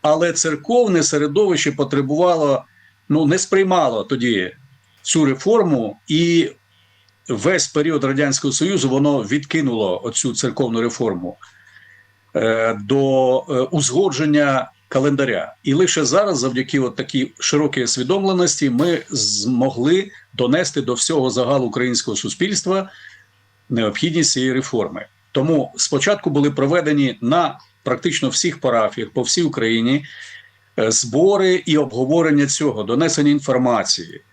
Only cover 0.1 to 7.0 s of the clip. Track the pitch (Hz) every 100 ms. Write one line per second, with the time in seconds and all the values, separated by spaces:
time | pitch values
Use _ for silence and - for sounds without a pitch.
0.1 | 151 170 165 165 147 - 240 226 175 143
1.1 | 147 147 151 202 165 151 139 139 139 135
2.1 | 151 180 165 147 135 - _ _ _ _
3.1 | 151 147 180 - 190 190 180 143 110 101
4.1 | 131 120 104 90 - _ _ _ _ -
5.1 | 165 143 135 196 233 180 139 110 - -
6.1 | 156 170 170 - - _ _ _ _